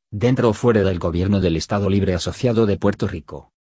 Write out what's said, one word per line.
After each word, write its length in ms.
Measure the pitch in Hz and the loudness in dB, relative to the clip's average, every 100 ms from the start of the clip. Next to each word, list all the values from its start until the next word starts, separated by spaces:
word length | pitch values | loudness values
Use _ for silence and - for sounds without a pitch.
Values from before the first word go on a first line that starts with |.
| _ | _
dentro 400 | 104 120 127 120 | -2 0 2 2
o 20 | |
fuera 300 | 104 123 110 | 2 2 4
del 160 | 95 90 | 2 0
Gobierno 420 | 87 85 95 101 | -2 -2 0 2
del 160 | 90 82 | 2 0
Estado 320 | - 104 101 | -2 -2 0
Libre 240 | 98 98 | 0 0
Asociado 540 | 90 - - 127 113 110 | -2 -4 -2 0 2 2
de 100 | 98 | 2
Puerto 320 | 101 101 101 | 0 -2 -4
Rico. 420 | 87 - 71 - _ _ | -8 -14 -18 -20 _ _